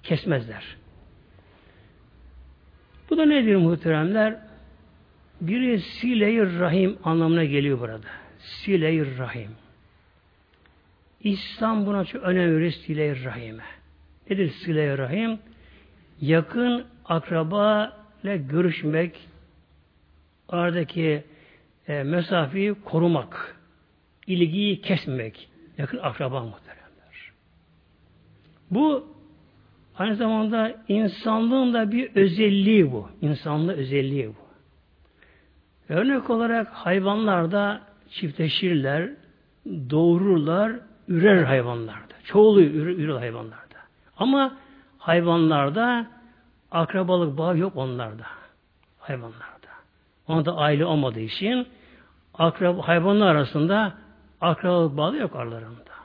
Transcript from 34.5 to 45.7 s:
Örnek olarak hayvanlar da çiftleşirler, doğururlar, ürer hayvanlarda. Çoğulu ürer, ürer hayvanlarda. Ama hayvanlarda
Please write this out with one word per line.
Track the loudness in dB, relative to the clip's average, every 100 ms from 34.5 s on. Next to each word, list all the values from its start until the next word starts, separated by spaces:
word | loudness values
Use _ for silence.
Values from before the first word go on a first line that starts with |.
| _ _ _ _ _ _ _ _ _ _ _ _ _ -4
Örnek | 0 0 0 0
olarak | -2 0 -2 -4
hayvanlar | -6 -2 0 0 0 0 0 0
da | 0 -2 -4 -12 _ _
çiftleşirler, | -8 -8 -4 -2 0 0 0 0 -2 -4 -10 -20 _ _ _ -12
doğururlar, | -10 -2 2 4 4 4 2 2 0 0 -4 -14 -20 -4
ürer | 4 6 6
hayvanlarda. | 4 2 0 -4 -8 -12 -20 -20
Çoğulu | 0 6 8 8
ürer, | 6 4 -4 -4
ürer | -4 -4
hayvanlarda. | -6 -10 -14 -18 -20 -20 -20 _ _ -2
Ama | 2 2 2 -4 -20 -20 _ _
hayvanlarda | 0 2 4 4 4 2 0